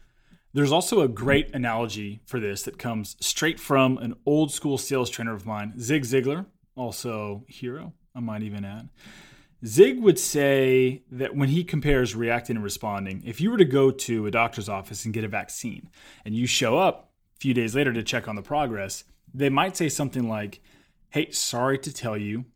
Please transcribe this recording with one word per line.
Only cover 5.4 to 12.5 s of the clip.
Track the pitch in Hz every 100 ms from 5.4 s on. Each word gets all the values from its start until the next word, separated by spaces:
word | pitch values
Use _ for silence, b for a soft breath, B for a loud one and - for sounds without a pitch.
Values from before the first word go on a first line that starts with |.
mine, | 98 107 104 107
Zig | 117 156
Ziglar, | 120 131 127 160 196 _ _
also | - 123 101 120 110 104 101 -
hero, | - 123 139 170 - _
I | 123
might | 117 107
even | 107 101
add. | 98 107 120 - B B B B B _ 117
Zig | 117 233 254
would | 220 -
say | - 151 139 139 131 131 127 131 -
that | 127 131
when | 143 135
he | 160
compares | 175 156 143 135 123
reacting | 107 117 117 120